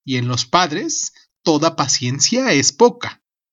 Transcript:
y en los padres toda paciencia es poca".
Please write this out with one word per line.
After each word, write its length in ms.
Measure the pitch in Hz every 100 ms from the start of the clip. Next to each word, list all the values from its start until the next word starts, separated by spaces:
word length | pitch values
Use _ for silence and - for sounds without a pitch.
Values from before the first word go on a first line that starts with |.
y 140 | - 127
en 100 | 123
los 180 | 120
padres 680 | - 175 180 160 330 - - _ _ _
toda 320 | 175 151 165 160
paciencia 760 | 131 - 123 139 - 240 262
es 200 | 147 -
poca". 500 | - 233 - - - _ _ _